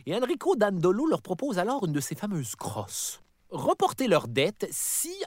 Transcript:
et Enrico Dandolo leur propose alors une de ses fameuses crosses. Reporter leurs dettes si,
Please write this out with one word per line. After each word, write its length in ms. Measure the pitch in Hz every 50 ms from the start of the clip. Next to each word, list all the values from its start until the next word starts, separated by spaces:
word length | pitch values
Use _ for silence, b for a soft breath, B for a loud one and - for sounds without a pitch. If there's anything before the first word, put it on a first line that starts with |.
| 143
et 100 | - 170
Enrico 400 | 226 262 247 339 - - 339 392
Dandolo 500 | 247 208 202 196 180 160 180 185 214 302
leur 160 | 320 302 147
propose 380 | - - 180 - 262 285 233 180
alors 260 | 175 220 262 277 208
une 60 | 165
de 80 | 147 147
ses 160 | 135 - 156
fameuses 400 | - - 208 202 160 131 113 -
crosses. 640 | - - - - 110 101 - - - - - - - - _ _ _ _ _ -
Reporter 540 | 151 - - 370 - 392 370 - - 262 240
leurs 220 | 180 147 - 117
dettes 360 | 117 131 139 180 214 - - -
si, 400 | - - - - - - - 320 359 392 381